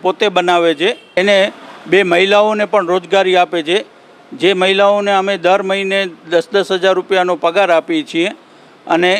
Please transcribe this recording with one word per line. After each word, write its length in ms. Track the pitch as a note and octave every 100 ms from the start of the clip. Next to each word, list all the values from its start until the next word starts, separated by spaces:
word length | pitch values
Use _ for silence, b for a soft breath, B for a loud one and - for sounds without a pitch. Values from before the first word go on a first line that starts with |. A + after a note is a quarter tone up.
પોતે 240 | F3 F#3 G#3
બનાવે 440 | F#3 F3+ F3 E3+
છે. 220 | D3+ F3+ A#3+ - -
એને 360 | G3 G3 G3+ - - - -
બે 160 | F3+
મહિલાઓને 640 | F#3+ E3+ G3 G#3 G#3+ G#3+
પણ 220 | G#3 G#3 F3
રોજગારી 500 | F#3 F3 G3 F#3 F3+
આપે 240 | F3+ F3
છે, 220 | D3+ F#3+ G#3+ - - - -
જે 220 | - E3
મહિલાઓને 580 | F#3+ F#3 G3 G3+ G#3 G3+
અમે 220 | G3 F#3+ G3
દર 240 | E3+ G3
મહિને 360 | F#3+ G3 F#3+ G3 F#3+ D#3+ E3
દસ 180 | E3+ E3
દસ 200 | G3 F#3
હજાર 220 | F#3+ F#3+
રૂપિયાનો 420 | F#3 F3+ F#3+ F3+ E3+
પગાર 340 | E3+ F3 F#3+
આપીએ 320 | E3 D#3 E3
છીએ 300 | C#3 E3 F3+ E4 B B B B -
અને 260 | E3+ F3+